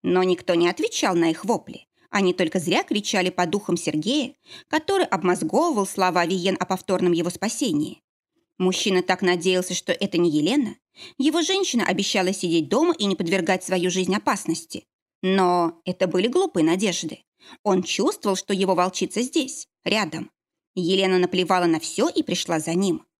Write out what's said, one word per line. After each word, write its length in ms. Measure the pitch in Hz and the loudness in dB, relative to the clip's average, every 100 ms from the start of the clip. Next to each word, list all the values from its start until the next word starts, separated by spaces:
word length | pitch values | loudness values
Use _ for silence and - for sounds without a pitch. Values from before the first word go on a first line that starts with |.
Но 200 | 180 180 | 2 2
никто 300 | 185 185 - | 2 0 0
не 160 | 170 175 | 2 2
отвечал 460 | 185 427 - 240 175 | 2 -4 -2 0 2
на 160 | 165 | 2
их 140 | 160 190 | 0 -2
вопли. 420 | 220 - - _ _ _ | -4 -4 -20 _ _ _
Они 240 | 202 190 | 0 2
только 260 | 180 165 185 | 2 0 0
зря 240 | 160 214 | 0 0
кричали 460 | 392 214 208 202 185 | 0 -4 0 0 0
по 160 | 180 180 | 0 -2
духам 320 | 208 - 175 | -2 -2 -2
Сергея, 560 | - 156 160 294 254 - _ - - | -2 -4 0 -2 -2 -8 _ -20 -4
который 360 | 311 311 392 - | -4 0 0 2
обмозговывал 800 | - 180 180 156 247 339 240 196 | 0 0 0 0 2 2 0 -2
слова 400 | - 185 180 170 | 0 0 2 0
Виен 320 | 185 180 190 | 0 0 -2
о 60 | - | -2
повторном 460 | 185 - 185 180 | -4 -2 0 2
его 180 | 170 175 | 2 0
спасении. 720 | 175 208 - 254 147 156 - _ _ _ _ _ _ | -4 -6 -2 -2 0 -2 -8 _ _ _ _ _ _
Мужчина 460 | 185 185 214 190 | 0 2 0 0
так 180 | 175 185 | 0 0
надеялся, 520 | 180 180 180 185 180 | 2 2 2 0 0
что 180 | 180 - | -6 -4
это 260 | - 202 185 | -4 -2 2
не 140 | 175 | 2
Елена. 440 | 151 156 277 220 - _ _ - _ | 2 2 0 -2 -6 _ _ -20 _
Его 240 | 277 320 | 0 0
женщина 440 | 311 392 370 240 - | 0 0 0 0 0
обещала 480 | 190 202 208 185 | 0 0 0 0
сидеть 360 | 196 180 165 147 | -2 0 0 2
дома 260 | 233 339 330 | 2 2 2
и 80 | 202 | -2
не 100 | 185 | -2
подвергать 480 | 170 185 170 185 | 0 0 0 -2
свою 280 | - 185 180 | 0 -2 0
жизнь 240 | 180 185 196 | -2 0 0
опасности. 720 | 285 214 - - - - _ _ _ _ | -2 -4 -2 -6 -6 -16 _ _ _ _
Но 600 | 185 190 180 175 165 165 - | 0 4 4 4 0 -2 -8
это 220 | 180 180 | -2 0
были 200 | 180 220 | 2 0
глупые 360 | 349 370 185 | 0 0 2
надежды. 600 | 160 180 208 170 165 - _ _ - - | 2 2 0 -2 -8 -12 _ _ -20 -6
Он 200 | 214 190 | 0 0
чувствовал, 520 | 175 - 254 - 208 190 | 0 0 0 0 -2 -4
что 180 | - | -2
его 200 | 196 190 | -2 2
волчица 480 | 185 180 - 180 - | 2 0 -2 -4 -2
здесь, 460 | 254 330 262 - - _ | -2 -2 -2 -8 -16 _
рядом. 480 | - 220 185 - - _ _ _ _ - | -2 -2 -2 -6 -12 _ _ _ _ -4
Елена 440 | 170 190 190 185 | 0 2 4 4
наплевала 460 | 175 185 180 185 175 | 2 0 2 2 2
на 140 | 160 | 0
все 280 | - - 277 | -2 -2 0
и 160 | - | 0
пришла 360 | - - - 160 | -2 -4 -2 -2
за 140 | 156 | -2
ним. 320 | 170 196 160 _ | 0 0 -2 _